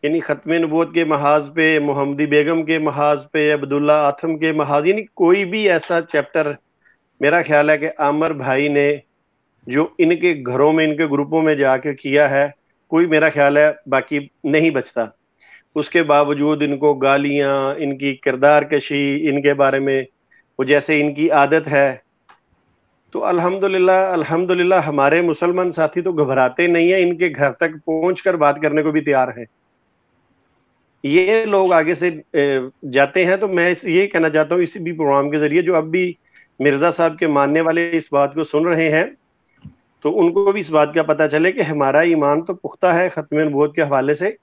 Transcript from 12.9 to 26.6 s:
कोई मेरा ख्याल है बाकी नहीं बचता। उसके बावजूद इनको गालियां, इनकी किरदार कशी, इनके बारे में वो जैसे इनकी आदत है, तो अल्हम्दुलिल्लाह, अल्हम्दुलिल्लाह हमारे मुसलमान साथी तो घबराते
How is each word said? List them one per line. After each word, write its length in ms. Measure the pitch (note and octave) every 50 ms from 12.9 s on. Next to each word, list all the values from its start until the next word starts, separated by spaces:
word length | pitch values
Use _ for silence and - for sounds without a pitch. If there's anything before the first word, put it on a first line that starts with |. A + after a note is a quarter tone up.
| -
कोई 140 | D#3+ F3
मेरा 240 | F3 D#3 D#3 D#3 D#3
ख्याल 280 | - D3 C#3+ C#3+ C#3+ D3
है 160 | D3+ D3+ D3+ - _ C3+
बाकी 300 | C3 C3+ C3 - D3+ D3 C#3+ C#3 _ _ _
नहीं 240 | D3 C#3+ D#3 D#3 E3
बचता। 400 | D3+ C3+ A#2+ - _ B2 A2+ G#2+ _ _ _ _ _ _ _ _ - - _ _ _
उसके 260 | D3+ D3 - - F3 E3
बावजूद 580 | D3 D3 D3 D3 C#3+ D3 C#3+ D3 D3+ D#3 D3 D3
इनको 320 | C#3+ C#3+ C3+ C#3+ D3 C#3+
गालियां, 800 | C3+ C3 C#3 C#3 C#3 C#3 C#3+ C#3 C#3+ C#3+ C#3 C#3 C#3 C3+ C3+ C#3+ D#3+
इनकी 340 | D#3+ C#3 C#3 C3 C#3 C#3 C3
किरदार 500 | C3 - C#3+ B2+ C3 C3+ C#3+ D3+ D3 C#3+
कशी, 520 | C#3+ D3+ C#3+ - - D3 C#3+ C#3+ C#3 C#3 D3 D#3 D#3
इनके 260 | C#3 C#3+ C#3 C#3+ C#3+
बारे 260 | C#3 C#3 C3+ C3+ C#3
में 260 | C3+ C#3 C3+ C3+ C3 - _ _ _ _ _ _ _ _ _ -
वो 60 | C3+
जैसे 340 | C3 D3 C#3+ C#3 - D#3 D3
इनकी 280 | D3 D3 C#3+ C#3+ D#3 E3 D3+ D3
आदत 300 | C#3+ C#3 D3 D#3+ D3+ D3+
है, 340 | D3+ C#3 C#3 C3+ B2+ - _ _ _ _ _ _ - _ _ _ _ _ _ _ _ _ _ _ _ _ _ _ _
तो 80 | - -
अल्हम्दुलिल्लाह, 800 | - F3+ F3 E3 F3 F#3+ G3 F#3+ G3 F#3+ F#3+ F3+ F#3 F#3 F#3+ F#3+ F#3+ F#3
अल्हम्दुलिल्लाह 680 | E3+ D3+ - D#3+ E3 F#3 F3 F#3 F3 F3 F3+ F3+ F3+ D3+
हमारे 400 | D#3 D3 C#3+ C#3 C#3+ D3 E3+ E3+
मुसलमान 460 | E3+ D#3 - E3+ F3 F3 F#3 F3+ F3+ D#3+
साथी 300 | - D#3+ D3+ - F3+ E3+
तो 100 | F#3+ F3
घबराते 540 | D#3 D3 B2+ C3+ C3 C3 B2+ B2 -